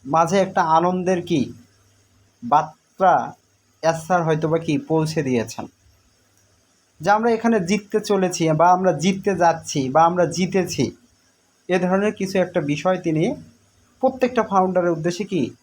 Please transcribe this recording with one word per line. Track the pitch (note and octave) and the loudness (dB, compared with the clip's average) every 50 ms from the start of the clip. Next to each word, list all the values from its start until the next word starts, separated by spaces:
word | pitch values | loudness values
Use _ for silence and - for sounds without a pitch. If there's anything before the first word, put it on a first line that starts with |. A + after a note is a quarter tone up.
| - | -6
মাঝে | C3 D3+ D#3+ E3+ D#3+ F#3+ G3 | 0 0 2 2 2 2 0
একটা | F#3 F#3+ F#3+ G3 | 0 0 -2 -2
আনন্দের | F3 D#3+ D#3+ E3 E3+ F3+ F3+ F#3 F3 F3+ F#3 E3+ | 0 2 2 2 2 2 0 -2 -2 -2 -2 -2
কি | E3+ - F3 C#3+ A2 - - - - _ _ _ _ _ _ _ _ _ _ _ _ _ _ _ B2 | -2 -2 -2 -2 -2 -4 -8 -14 -20 _ _ _ _ _ _ _ _ _ _ _ _ _ _ _ -2
বার্তা | A#2 C#3 D3+ D#3 - - _ _ _ _ - F#3+ F3+ D#3+ B2+ A#2 - - - _ _ _ _ _ _ _ _ | 2 2 2 2 0 -8 _ _ _ _ 2 4 4 4 4 0 -4 -10 -16 _ _ _ _ _ _ _ _
এস | - D#3+ D#3+ | -2 -2 -2
স্যার | D#3+ - - F#3 F3 E3 | -2 -2 -2 0 0 2
হয়তো | D#3+ D#3+ D#3 D#3+ D#3 | 0 0 0 0 -2
বা | D3+ - | -2 -2
কি | D#3 - D3 C#3 | 0 -2 -2 -2
পৌঁছে | - - D#3+ D#3+ D#3 D#3 - E3 | -2 0 0 0 0 0 -2 -2
দিয়েছেন | C#3+ C3 B2+ A#2 A2 A2+ - - - - _ _ _ _ _ _ _ _ _ _ _ _ _ _ _ _ _ _ _ _ _ _ _ _ _ - | -2 0 0 -2 -2 -4 -8 -12 -14 -14 _ _ _ _ _ _ _ _ _ _ _ _ _ _ _ _ _ _ _ _ _ _ _ _ _ -4
যে | D3+ F#3+ | 0 2
আমরা | G3+ A3 A3+ A#3 | 2 2 2 2
এখানে | A3+ A3 A3+ A#3 A#3 G#3+ F3+ | 0 2 2 2 2 2 2
জিততে | E3+ G#3+ G#3 - - - G#3+ | 0 -2 -2 -2 -2 -4 -4
চলেছি | G#3 - G#3 F#3+ F#3 F3+ F3 - E3 D#3+ | 0 0 0 0 0 -2 -2 0 0 0
বা | D#3 D3+ E3 F3+ | 2 4 4 4
আমরা | F3+ F#3 F#3+ F#3 | 4 4 2 0
জিততে | E3 C#3+ D#3 G3 F#3+ G3 - G#3 F#3+ | 0 0 0 -2 -2 0 -2 -2 0
যাচ্ছি | E3 F3 E3 E3 E3 - - - D3+ C3 B2+ | 2 2 2 0 0 -6 -6 -4 -4 -4 0
বা | B2+ D#3 E3 | 2 4 4
আমরা | E3+ F3+ F3+ E3+ | 4 4 2 0
জিতেছি, | D#3 E3 E3+ F#3 E3+ - F#3+ F3 - - - B2 A2+ - - _ _ _ _ _ _ _ _ _ _ _ _ _ - | 0 0 -2 -2 -2 0 -2 -2 -2 -2 -2 -2 -4 -4 -10 _ _ _ _ _ _ _ _ _ _ _ _ _ -4
এ | F3+ F#3 | -2 0
ধরনের | F#3 F3+ F#3 G3 G3+ G#3+ | 0 0 0 0 0 -2
কিছু | G#3+ - G3 F#3+ - F#3+ | -2 -4 -6 -2 -2 -2
একটা | F3+ F3+ - F3+ | -2 -2 -2 -4
বিষয় | D3+ C#3+ D3 D3+ - F#3 F#3 F3+ | -2 -2 -4 -2 -2 -2 -2 -2
তিনি | - E3+ D#3 D#3 E3+ A#3 D4 - - - _ _ _ _ _ _ _ _ _ _ | -2 -2 -2 0 -2 -2 -4 -6 -12 -18 _ _ _ _ _ _ _ _ _ _
প্রত্যেকটা | - C4+ C4 - B3+ B3 B3 A3+ | -2 -2 0 0 -2 0 0 -2
ফাউন্ডারের | G#3+ A3 G3 F#3+ F#3 F#3 F3+ F3+ F3 F3 | -2 2 2 2 2 2 2 0 0 0
উদ্দেশ্যে | E3+ D#3 D#3 F3 F3 - G#3 | -2 -2 -2 -4 -4 -4 -6
কি | - F#3+ D#3+ A#2+ - - _ | -4 -4 -2 -2 -4 -6 _